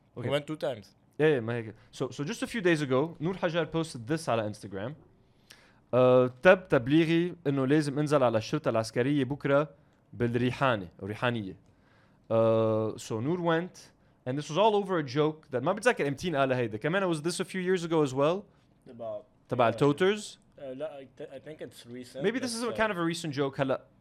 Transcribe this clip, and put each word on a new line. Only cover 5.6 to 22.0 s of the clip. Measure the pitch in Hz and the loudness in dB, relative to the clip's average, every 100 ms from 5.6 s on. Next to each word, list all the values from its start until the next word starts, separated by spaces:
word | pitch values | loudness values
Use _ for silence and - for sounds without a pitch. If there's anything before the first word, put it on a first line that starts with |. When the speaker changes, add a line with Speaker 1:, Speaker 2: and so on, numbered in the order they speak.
| _ _ _ | _ _ _
Speaker 1:
Uh, | 123 127 127 127 - | 4 6 6 4 4
"تب | 185 190 - | 6 6 4
تبليغي | 139 120 156 160 165 175 170 147 | 0 4 4 4 2 0 -2 -2
إنه | 139 131 | 0 2
لازم | 151 143 135 | 2 2 -2
أنزل | 147 147 | 2 4
على | 123 110 | 4 2
الشرطة | 107 151 139 | -2 -2 0
العسكرية | 113 113 123 127 147 | 0 0 -2 0 0
بكرة | 127 143 143 139 151 - _ _ _ | 0 -2 2 2 2 -8 _ _ _
بالريحانة، | 104 120 120 123 - 135 110 92 - | -4 -2 0 -2 0 0 0 -4 -12
أو | 98 | -10
ريحانية." | 104 123 120 92 - _ _ _ _ _ _ - | -4 -4 -2 -6 -12 _ _ _ _ _ _ -2
Uh, | 113 113 113 110 110 110 - | 2 4 4 2 0 -2 -6
so | - 110 | -8 -6
Noor | 135 180 | -4 -2
went, | 170 160 180 - - _ _ _ 127 | 0 0 -2 -12 -20 _ _ _ -8
and | 139 | -6
this | 147 | -4
was | 156 | 2
all | 220 | 4
over | 202 185 175 | 2 0 -2
a | |
joke | 139 139 156 156 - | -2 0 0 -2 -6
that | 123 | -2
ما | 147 | -2
بتذكر | 208 240 - 143 | 2 0 2 -2
إمتين | 139 175 139 | -2 -2 0
قالها | 135 127 | 2 0
هيدا. | 117 104 | -2 -4
كمان | 147 196 185 | -2 -2 0
was | 156 | -2
this | 165 170 | -4 -4
a | |
few | - 190 | -6 -4
years | 180 185 | 0 0
ago | 165 165 | 2 2
as | 143 | 2
well? | 131 147 190 - _ _ _ - | 2 0 0 -6 _ _ _ -20
Speaker 2:
About | 117 113 104 - _ _ | -12 -10 -10 -12 _ _
Speaker 1:
تبع | 123 117 | 2 2
Speaker 2:
yeah. | |
Speaker 1:
التوترز؟ | 113 143 143 185 214 - - _ - | 4 2 4 2 0 -6 -18 _ -16
Speaker 2:
Uh, | |
لا, | 139 131 151 143 | -14 -10 -12 -12
I | 127 - | -18 -16
th-, | 151 | -16
I | 135 | -16
think | 147 156 | -18 -16
it's | 147 - 117 | -16 -16 -16
recent, | 123 | -16